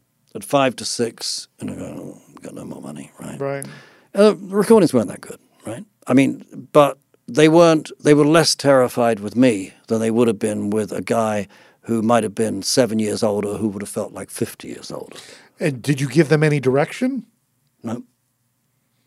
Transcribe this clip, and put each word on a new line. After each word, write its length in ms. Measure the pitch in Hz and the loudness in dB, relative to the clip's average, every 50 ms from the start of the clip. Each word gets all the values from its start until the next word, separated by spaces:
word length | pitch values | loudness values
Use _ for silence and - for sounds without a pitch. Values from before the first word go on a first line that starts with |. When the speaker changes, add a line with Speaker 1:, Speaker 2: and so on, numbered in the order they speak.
| _ _ _ _ _ _ - | _ _ _ _ _ _ -16
Speaker 1:
at 120 | 110 - | -16 -4
five 300 | - - 139 135 131 110 | 0 2 2 2 2 0
to 80 | - 107 | -4 -8
six. 640 | - - - 120 117 - - - - - - - - _ _ | -8 -6 -4 -4 -6 -6 -8 -10 -8 -8 -10 -12 -16 _ _
And 120 | - 101 | -12 -12
I 40 | 98 | -10
go, 80 | 87 90 | -10 -12
"Oh, 360 | 90 - 92 98 - - - _ _ | -12 -12 -14 -14 -16 -18 -20 _ _
I've 120 | - - - | -20 -20 -20
got 100 | - - | -18 -16
no 100 | - - | -16 -14
more 180 | - - - | -14 -16 -16
money," 300 | - - - - - - _ - | -14 -14 -14 -16 -16 -18 _ -18
right? 200 | 147 143 - 135 | -16 -14 -10 -8
Speaker 2:
Right. 240 | 139 139 139 139 139 143 - - - - _ _ _ _ - | -8 -6 -6 -8 -10 -14 -16 -20 -20 -20 _ _ _ _ 0
Speaker 1:
Uh, 160 | 196 208 214 | 4 4 4
the 40 | 185 160 202 180 190 | 2 0 -6 -4 -2
recordings 380 | 208 196 - 226 220 175 139 - | -2 4 6 6 6 6 4 4
weren't 160 | 120 104 90 | 0 0 -2
that 100 | - - | -6 -12
good, 180 | - - - - _ _ _ _ - | -16 -18 -18 -20 _ _ _ _ -14
right? 180 | 107 98 98 - - _ _ _ | -14 -12 -12 -14 -18 _ _ _
I 60 | - 127 | 2 4
mean, 320 | 135 135 123 - - - - - - 127 - | 4 4 4 0 -4 -10 -18 -18 -20 -14 2
but 260 | - 151 143 139 135 - _ _ _ _ _ | 4 4 4 4 2 -6 _ _ _ _ _
they 220 | - 120 147 156 160 | -4 2 4 4 6
weren't, 420 | 156 170 170 165 160 156 131 - - - | 8 8 6 6 6 2 0 -6 -12 -2
they 120 | - 147 147 | 2 4 4
were 120 | 147 151 | 6 6
less 300 | 147 165 170 156 - - | 6 4 4 4 2 0
terrified 640 | - - 139 139 131 127 117 - 127 120 117 113 101 | 0 2 4 4 4 4 2 0 0 0 0 0 -2
with 160 | 101 104 95 | -4 -4 0
me 380 | 117 131 127 110 95 92 90 - _ _ | 2 4 4 2 0 -4 -10 -14 _ _
than 120 | - 113 110 | -4 -4 -2
they 120 | 113 113 | -2 0
would 160 | 110 117 123 117 | 0 2 2 2
have 100 | 110 101 | 0 -2
been 300 | - 110 104 104 104 101 | -4 -4 -4 -4 -4 -2
with 220 | 104 110 104 90 - | -2 -2 -4 -4 -6
a 80 | 95 | -8
guy 460 | 92 - 117 113 110 110 107 104 95 - - - _ _ _ _ _ | -6 -2 -2 -2 0 -2 -2 -4 -6 -8 -12 -20 _ _ _ _ _
who 180 | - 113 113 107 | -4 -4 -2 0
might 200 | 113 120 117 107 | 2 2 2 0
have 100 | 104 98 | 0 -2
been 260 | - 113 107 101 98 98 | -2 -2 -2 -2 -4 -4
seven 360 | - - 139 123 104 113 110 | 0 2 2 2 2 0 -2
years 240 | 107 104 104 98 117 | -2 -2 -2 -2 0
older, 300 | 107 101 104 101 101 104 | 0 0 -2 -2 -4 -4
who 120 | - 110 | -4 -4
would 140 | 107 95 101 | -4 -4 -6
have 80 | 101 - | -10 -8
felt 220 | - 113 98 - - | -8 -8 -8 -8 -10
like 160 | 95 101 - | -14 -14 -14
fifty 380 | - - 113 - - - - | -8 -6 -6 -6 -6 -12 -16
years 240 | - 120 - - - | -16 -14 -14 -14 -14
older. 260 | - - - - - - - - - - - _ _ - | -14 -14 -14 -16 -18 -20 -20 -20 -20 -20 -20 _ _ -6
Speaker 2:
And 220 | - 156 135 120 | -4 -4 -4 -2
did 180 | - 135 151 127 | -2 -4 -2 -2
you 60 | 143 135 | -4 0
give 200 | 110 165 160 131 | 2 2 4 4
them 140 | 156 151 156 | 2 2 2
any 160 | 156 147 143 | 2 0 0
direction? 640 | 120 131 127 139 156 - - - 254 262 277 240 - _ _ _ _ _ _ _ _ _ _ _ - | 0 0 2 2 0 -2 -4 -4 -4 -4 -4 -6 -10 _ _ _ _ _ _ _ _ _ _ _ -10
Speaker 1:
No. 200 | 113 117 120 - _ _ _ _ _ _ _ _ _ _ _ _ _ _ _ _ _ _ _ _ | -10 -10 -10 -10 _ _ _ _ _ _ _ _ _ _ _ _ _ _ _ _ _ _ _ _